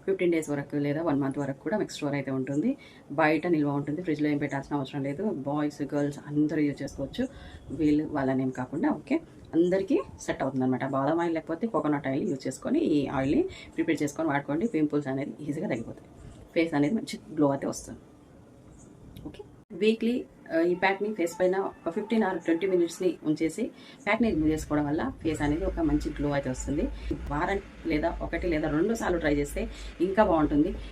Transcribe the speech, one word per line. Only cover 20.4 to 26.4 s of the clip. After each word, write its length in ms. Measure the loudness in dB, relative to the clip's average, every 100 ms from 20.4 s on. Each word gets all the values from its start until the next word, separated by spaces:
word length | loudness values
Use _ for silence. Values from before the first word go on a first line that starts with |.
ఆ, 140 | -4 2
ఈ 140 | 2
ప్యాక్ని 340 | 4 2 2 -2
ఫేస్ 220 | -2 -2 2
పైన 200 | 2 2 -2
ఒక 240 | -4 -6
ఫిఫ్టీన్ 340 | -4 0 2
or 80 | 2 0
ట్వంటీ 280 | 0 0 2
మినిట్స్ని 440 | 2 2 0 -2 0
ఉంచేసి 400 | -2 0 0 0 -6 -6 -20 -8
ప్యాక్ని 280 | 0 2 4
రిమూవ్ 200 | 4 2
చేసుకోవడం 320 | 2 0 0 2
వల్ల 160 | 0 -2 -4
ఫేస్ 220 | -4 0
అనేది 220 | 0 2
ఒక 160 | 0 0
మంచి 280 | 2 2 0
గ్లో 180 | -2 0
అయితే 160 | 0